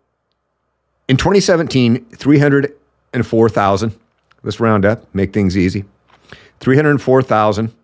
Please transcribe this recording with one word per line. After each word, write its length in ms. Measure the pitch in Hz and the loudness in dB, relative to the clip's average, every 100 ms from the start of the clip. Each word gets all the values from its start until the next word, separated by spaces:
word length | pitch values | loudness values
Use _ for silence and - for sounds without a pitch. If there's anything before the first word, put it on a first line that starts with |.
| _ _ _ _ _ _ _ _ _ _ - | _ _ _ _ _ _ _ _ _ _ -4
in 100 | 135 | -2
twenty 220 | 170 202 | 2 2
seventeen, 640 | 202 170 151 135 117 123 - | 2 0 0 0 0 0 -4
three 260 | - 135 147 | -6 0 2
hundred 340 | 143 139 139 - _ _ _ | 4 2 -2 -8 _ _ _
and 120 | 127 107 | -6 -2
four 240 | 113 113 | 0 2
thousand. 480 | 113 98 98 113 98 _ _ _ _ | 2 0 0 -2 -8 _ _ _ _
Let's 160 | - 101 | -12 -4
round 260 | 117 104 98 | 0 2 0
up, 280 | 117 - | -2 -6
make 200 | 98 95 | -6 -4
things 240 | 107 95 95 | -2 -2 0
easy. 260 | 92 101 98 _ _ _ _ - - _ | -2 -4 -10 _ _ _ _ -20 -20 _
Three 160 | 127 139 | 0 2
hundred 260 | 151 143 | 2 0
four 200 | - 151 | 2 0
thousand 520 | 123 107 107 104 113 - | 2 0 0 -2 -6 -10